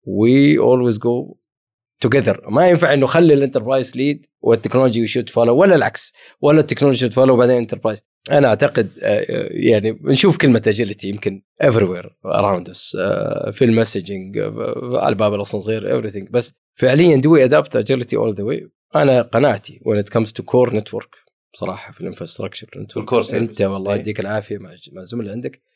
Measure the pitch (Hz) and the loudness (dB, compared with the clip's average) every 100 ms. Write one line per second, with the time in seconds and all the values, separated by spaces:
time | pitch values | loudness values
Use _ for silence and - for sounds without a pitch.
0 | - 98 113 135 143 147 123 127 123 107 | -8 0 4 4 4 4 4 2 0 -2
1 | 120 120 - - _ _ _ _ _ - | -2 -4 -6 -18 _ _ _ _ _ -6
2 | 117 139 - - - 120 180 170 160 139 | 0 0 0 -4 -2 2 4 4 2 2
3 | 131 165 170 143 139 135 113 135 127 123 | 2 4 6 4 2 -2 -2 -2 -2 -4
4 | 139 143 _ - 117 113 107 131 131 117 | -4 -4 _ -6 0 0 0 0 2 0
5 | 110 127 - 117 117 127 190 160 110 - | -2 -4 -4 0 2 4 4 4 0 -6
6 | - _ - - 143 156 147 131 139 120 | -20 _ -20 -2 2 2 2 0 0 2
7 | 123 120 131 123 123 123 113 - 110 107 | 0 2 4 4 4 2 -2 -6 -6 -6
8 | _ _ - 147 131 107 143 - 101 - | _ _ -2 2 4 2 0 0 -4 -4
9 | 101 104 - - - - 120 107 110 - | -2 -2 -2 -6 -6 -2 2 2 0 -4
10 | 139 135 196 - 147 113 110 104 107 104 | -2 2 2 4 2 2 2 -2 -4 -6
11 | 95 104 101 98 _ - 143 113 92 90 | -10 -6 -8 -8 _ -2 2 2 0 -4
12 | - _ 95 - 101 90 87 - - - | -12 _ -6 -2 0 -2 -6 -16 -12 -6
13 | 95 95 - - - 104 120 113 113 101 | -4 -4 -4 -6 -8 0 2 2 0 -6
14 | 87 98 95 107 104 107 113 113 123 123 | -10 -12 -10 -8 -8 -8 -8 -8 -6 -2
15 | - 101 104 101 101 101 101 110 98 123 | -2 0 -2 -2 -6 -8 -6 -6 -4 -4
16 | 107 101 98 123 - _ _ - 131 143 | -6 -12 -6 -6 -6 _ _ -2 2 4
17 | 175 139 147 160 127 147 151 120 110 131 | 4 4 6 6 6 2 2 -4 -2 -4
18 | 117 113 113 98 101 147 - _ _ 151 | -2 -4 -4 -4 -6 -8 -10 _ _ 0
19 | 143 123 117 113 139 101 - - - 104 | 4 2 2 0 2 0 -8 -8 -2 -2
20 | 101 117 110 - - 127 123 107 104 - | -2 -2 -4 -8 -2 2 2 -2 -6 -12
21 | - _ _ _ _ - 95 92 - - | -12 _ _ _ _ -12 -10 -10 -16 -14
22 | 87 90 85 - 98 - - - 107 113 | -14 -12 -16 -12 -12 -12 -20 -18 -12 -10
23 | 104 120 - 113 113 - 98 98 98 101 | -2 -2 -2 -6 -6 -4 -4 -4 -4 -4
24 | 104 104 98 107 104 101 87 82 - 92 | -6 -8 -6 -8 -8 -14 -14 -20 -20 -20
25 | 92 120 101 113 131 - _ | -12 -10 -10 -10 -12 -14 _